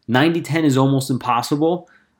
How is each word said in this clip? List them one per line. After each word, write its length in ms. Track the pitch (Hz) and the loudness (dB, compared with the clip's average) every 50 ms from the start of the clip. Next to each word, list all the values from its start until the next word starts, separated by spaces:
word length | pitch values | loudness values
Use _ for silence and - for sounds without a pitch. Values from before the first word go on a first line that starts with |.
| _ - | _ 0
Ninety 320 | 113 127 147 165 170 170 | 2 2 2 2 0 -2
ten 240 | - - 147 165 160 | -4 -4 -2 0 2
is 120 | 147 131 | 2 2
almost 340 | 135 135 135 139 135 131 - | 2 2 2 2 0 -2 -2
impossible. 800 | 131 120 - 123 120 120 123 - 151 143 156 165 180 175 175 - _ _ _ _ _ | -4 -4 -2 -2 -2 -2 -2 -2 -2 0 0 0 -2 -2 -6 -12 _ _ _ _ _